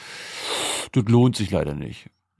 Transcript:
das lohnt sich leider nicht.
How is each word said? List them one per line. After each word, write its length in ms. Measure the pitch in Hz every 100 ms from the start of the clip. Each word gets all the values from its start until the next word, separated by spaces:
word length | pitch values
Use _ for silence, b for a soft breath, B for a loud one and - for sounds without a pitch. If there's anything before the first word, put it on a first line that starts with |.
| B B B B B B B B B
das 100 | 131 107
lohnt 300 | 120 123 113
sich 160 | 95
leider 240 | 90 73 73
nicht. 340 | 65 - - _ _ _